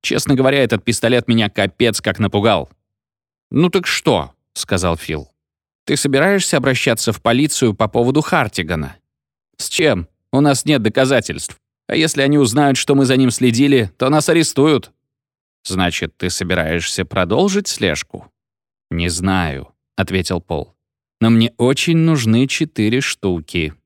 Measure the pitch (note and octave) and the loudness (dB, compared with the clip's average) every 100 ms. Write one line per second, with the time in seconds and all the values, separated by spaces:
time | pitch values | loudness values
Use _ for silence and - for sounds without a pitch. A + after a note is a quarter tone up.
0 | - - - C3+ C3 C#3 A#2+ A2 - A#2 | -2 -4 0 2 2 2 0 0 -2 -2
1 | A#2 B2 - A2+ G#2 - G2+ - A#2+ A2 | 0 0 2 0 0 -2 -4 0 0 0
2 | - F#2+ G#2 G#2 G#2+ F#2+ C#2 _ _ _ | -4 -2 0 0 2 0 -2 _ _ _
3 | _ _ _ _ _ - F3 F#3+ F3 - | _ _ _ _ _ 0 2 0 -2 -2
4 | - G#2 C#2 _ _ - - F#2+ F2 E2+ | 0 0 -2 _ _ -14 -4 -2 -2 -4
5 | - D#2 C#2 _ _ _ _ _ - C#3+ | -6 -10 -10 _ _ _ _ _ -4 -2
6 | D3 C3+ F3 G3+ - D#3 C3 B2+ - A2+ | 0 2 2 0 0 0 0 0 0 -2
7 | - A2 A2+ A#2+ D3+ - A#2+ G2+ G#2+ B2 | -2 -2 0 0 0 0 0 0 -2 0
8 | A#2+ C#3 D3 E3+ A2+ - E2 E2+ C#2 - | 0 0 0 -2 -2 -4 -6 -4 -6 -12
9 | _ _ _ _ _ _ - - D#3 G2 | _ _ _ _ _ _ -8 0 2 0
10 | F2 _ _ C3 D3 C3 - C#3+ G#2+ A#2 | -4 _ _ 0 2 2 0 0 0 0
11 | C3 C3+ - D#2 - - _ _ - - | 2 2 -2 -10 -10 -16 _ _ -6 -2
12 | D#3 C#3+ C#3 D3 C3 A#2+ C#3+ C3 - C#3 | 0 0 2 4 2 2 2 0 2 2
13 | C3 C3 C3 A2+ B2+ A#2 C#3+ C#3 G#2 _ | 4 4 2 2 2 4 4 4 2 _
14 | C3 D3+ D3 E3 D#3 - D3+ C3+ - _ | 0 2 2 2 2 2 2 2 -2 _
15 | _ _ _ _ _ _ - F#2 F2 - | _ _ _ _ _ _ -8 -2 -2 -2
16 | D#2+ _ F2+ - F2 F2 D#2+ E2+ - - | -8 _ -6 -6 -2 -2 0 -2 -4 -6
17 | F2+ - F2 A2+ G3 G3 G3 - G2 D2+ | -4 -2 0 0 0 0 -4 -4 -2 -2
18 | - - - _ _ _ _ _ _ E2+ | -8 -16 -18 _ _ _ _ _ _ -4
19 | E2+ E2 F#2 F#2 E2 C2+ - _ _ - | -4 -2 -2 -2 -2 -6 -14 _ _ -8
20 | F#2+ F#2 F2 F2+ - D#2+ - _ _ _ | -4 -2 -2 -6 -6 -8 -8 _ _ _
21 | _ _ A2+ A#2 A#2 _ A#2+ C#3+ - E3 | _ _ 2 4 2 _ 0 0 0 2
22 | E3 D#3 A2+ A2+ C3+ - D#3 - G#2+ B2 | 2 0 2 2 0 -2 -4 -2 0 0
23 | C#3 - G2 F2 D#2+ F2 D#2 D#2+ | -4 -4 -4 -4 -4 -6 -6 -8